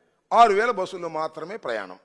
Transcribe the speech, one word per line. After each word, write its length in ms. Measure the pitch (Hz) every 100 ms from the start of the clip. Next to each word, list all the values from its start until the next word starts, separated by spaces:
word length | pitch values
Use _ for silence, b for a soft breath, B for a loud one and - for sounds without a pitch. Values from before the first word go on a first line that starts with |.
| _ _ -
ఆరు 200 | 202 233
వేల 180 | 196 240
బస్సుల్లో 380 | 196 185 185 170
మాత్రమే 480 | 156 156 156 160 220
ప్రయాణం. 420 | 135 110 95 92